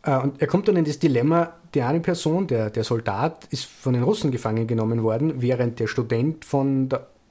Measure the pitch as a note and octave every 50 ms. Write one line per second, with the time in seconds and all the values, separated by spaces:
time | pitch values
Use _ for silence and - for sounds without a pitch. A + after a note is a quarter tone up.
0 | - D3+ C#3 C3 B2 C#3 - - D#3 - - F#3+ G3+ A3 G3 F3 D#3+ D3+ C#3+ -
1 | - D3+ C3 A#2+ B2 D3+ E3 E3+ E3+ E3 - - - - - C#3+ A#2+ B2+ D3+ E3+
2 | E3 F#3 F3 E3+ - D#3 D#3+ F#3 G3 D3 B2+ A2+ A2 G#2+ - A#2 G#2+ - A#2+ A#2
3 | - A2+ G2 G2+ C3 E3 D#3+ - - - - B2+ - - - - - C3 B2+ A#2+
4 | B2 D3 C#3 - - C#3+ B2+ A#2 - A#2 A2 A2+ A2+ A2+ A#2+ A2+ A2 A2+ A#2 A#2
5 | A2 A2+ A2 A#2 D3 D#3+ C#3+ C3 B2 B2 B2+ A#2+ B2 A#2+ A#2 - A#2 - - -
6 | A#2+ A2+ A#2+ A2+ B2 D#3 D#3+ D#3+ - - - C#3 C3+ C#3 C3+ C3+ C3 C3 C3 -
7 | - - _ _ _ _